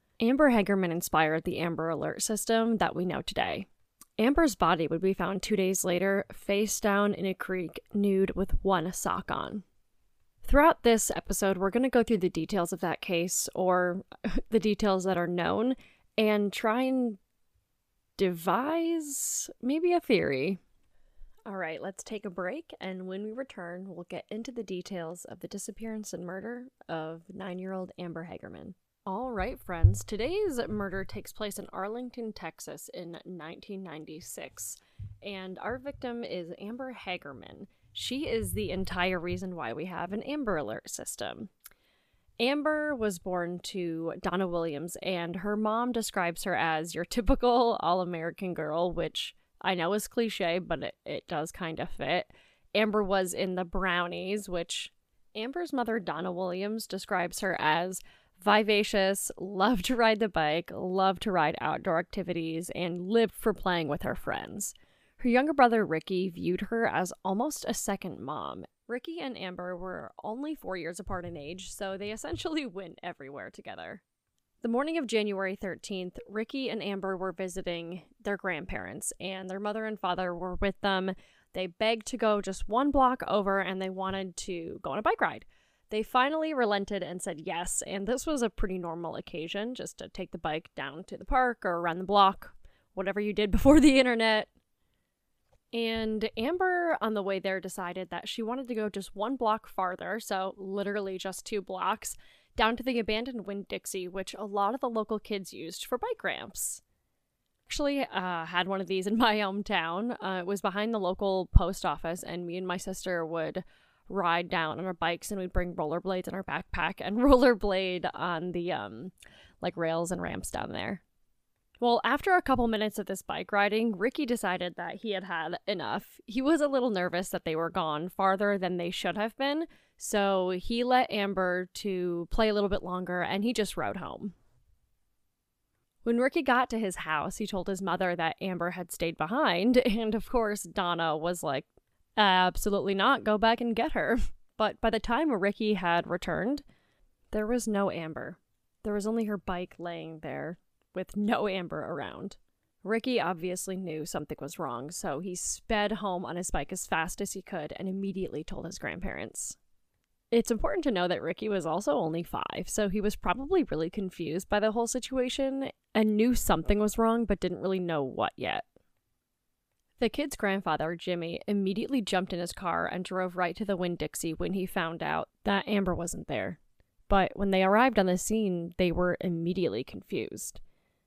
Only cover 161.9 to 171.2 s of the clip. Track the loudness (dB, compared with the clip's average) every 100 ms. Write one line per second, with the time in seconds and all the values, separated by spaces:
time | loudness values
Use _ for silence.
161.9 | 2 2 -2 -4 -4 -4 -6 -4 0 0
162.9 | 2 0 0 0 0 2 2 2 0 -2
163.9 | -4 -6 -4 -4 -4 0 2 2 2 0
164.9 | -2 -2 0 0 0 0 -2 -4 -8 _
165.9 | 4 4 6 6 6 4 4 4 4 4
166.9 | 4 4 4 2 0 0 -2 -2 0 0
167.9 | 0 -2 0 -2 -2 -4 -4 -6 _ _
168.9 | _ _ _ _ _ _ _ _ _ _
169.9 | _ -2 0 -4 -2 0 0 0 0 -2
170.9 | -4 -4 -4